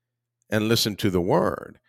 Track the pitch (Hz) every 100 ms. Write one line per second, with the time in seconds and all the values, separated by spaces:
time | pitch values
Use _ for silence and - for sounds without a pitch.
0 | _ _ _ _ _ 107 107 117 117 98
1 | 104 90 90 160 131 - - -